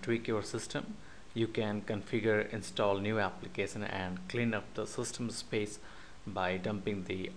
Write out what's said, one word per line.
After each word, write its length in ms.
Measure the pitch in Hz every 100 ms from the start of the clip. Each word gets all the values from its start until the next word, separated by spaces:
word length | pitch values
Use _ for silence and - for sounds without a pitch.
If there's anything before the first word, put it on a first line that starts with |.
tweak 240 | 107 117 120
your 160 | 107
system. 500 | 98 - - 147 - - - - -
You 140 | 113 113
can 340 | 113 107 104
configure, 720 | 98 104 - 120 110 107 -
install 460 | 113 - - 104 98
new 180 | 104 110
application 680 | 95 - - - 98 107
and 360 | 101 98 92 90 92
clean 240 | 120 117
up 180 | 110 - -
the 100 | 107
system 460 | - 120 - 117
space 480 | 113 - 113 104 - - - - - -
by 300 | 98 92 92
dumping 480 | 92 104 101 101 92
the 260 | 95 92